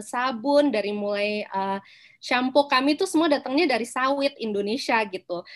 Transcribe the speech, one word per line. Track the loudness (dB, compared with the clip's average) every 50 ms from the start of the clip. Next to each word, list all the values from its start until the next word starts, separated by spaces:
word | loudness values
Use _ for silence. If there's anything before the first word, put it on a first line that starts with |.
sabun, | -10 -6 -4 -2 -2 -2 -2 -2 0 4 4 4 4 4 2
dari | 0 -2 -2
mulai, | -4 -4 -2 -2 -2 -2 -2 -2 -2 -4 -6
eh, | -4 -4 -4 -2 -2 -4 -4 -6 -12 -20 -20 -20 -20 _ _ -4
shampoo | -2 0 0 0 2 2 2 4
kami | 4 2 2 2 2 2
tuh | 2 0
semua | 0 2 2 4 4
datangnya | 2 0 0 -2 0 2 2 2 0
dari | -2 -2
sawit | -4 -4 -2 0 0 0 0 0 -2 -2 -4
Indonesia | -6 -4 -2 -2 -2 -2 -4 -4 0 0 0 0 0 -2
gitu. | -6 -12 _ -8 -8 -8 -8 -14 -20